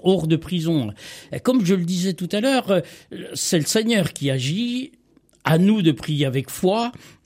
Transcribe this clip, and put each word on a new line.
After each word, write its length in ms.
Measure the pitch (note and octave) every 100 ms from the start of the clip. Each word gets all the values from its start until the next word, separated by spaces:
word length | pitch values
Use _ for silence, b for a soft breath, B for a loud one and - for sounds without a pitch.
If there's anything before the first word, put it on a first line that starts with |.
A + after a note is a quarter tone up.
| F3+
hors 220 | F#3+ D#3+
de 100 | D#3+
prison. 560 | - F3 D#3+ D#3 G#2+ G2+ B B B
Et 80 | C3+
comme 240 | - B3+ F3
je 100 | F#3+
le 80 |
disais 300 | E3+ F3+ F#3+
tout 160 | F3 F3
à 80 | G#3
l'heure, 320 | B3+ C4+ -
euh, 100 | F#3 B B B - -
c'est 260 | - - F3
le 60 | C#3+
Seigneur 480 | A3 A3+ A3+ D#3
qui 160 | - C#3
agit, 640 | C3 B2+ F#3 A#3+ B3 C4 _ _ _ _ _
à 140 | - E3
nous 240 | F#3+ G#3+
de 100 | D#3+
prier 340 | D3 - D3 C#3
avec 240 | B2+ B2+
foi, 440 | - F#3 G#3+ A#3 - B B